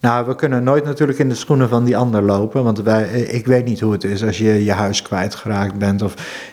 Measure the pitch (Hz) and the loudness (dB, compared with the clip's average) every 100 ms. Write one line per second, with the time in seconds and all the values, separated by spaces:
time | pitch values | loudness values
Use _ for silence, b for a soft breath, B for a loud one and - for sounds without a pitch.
0 | 123 120 120 131 151 127 123 143 147 143 | 2 0 -2 -2 0 0 2 2 0 -2
1 | 147 135 131 120 - 143 123 117 123 113 | -2 0 0 -2 0 2 4 2 2 2
2 | 123 107 101 98 107 135 120 107 107 110 | 2 2 2 2 0 0 0 0 2 2
3 | 104 120 113 120 113 127 117 107 110 101 | 2 -2 -2 -4 2 2 2 -2 0 0
4 | 95 101 110 95 110 107 104 101 104 98 | -2 -2 -2 0 2 4 2 0 0 -2
5 | - 98 95 - 113 101 98 101 101 98 | -4 -4 -4 -6 -4 -2 -2 0 0 0
6 | 101 - B B B | -2 -6 B B B